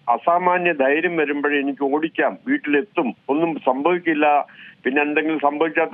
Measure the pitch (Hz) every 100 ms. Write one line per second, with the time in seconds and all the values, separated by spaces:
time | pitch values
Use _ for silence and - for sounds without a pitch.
0 | - 175 - 170 180 180 175 156 135 147
1 | 175 170 143 147 143 147 139 135 139 143
2 | 160 160 139 98 120 143 147 143 135 -
3 | 131 - - 143 170 147 - 131 147 180
4 | 175 151 151 147 131 - - - 131 135
5 | 147 151 156 156 143 151 160 160 160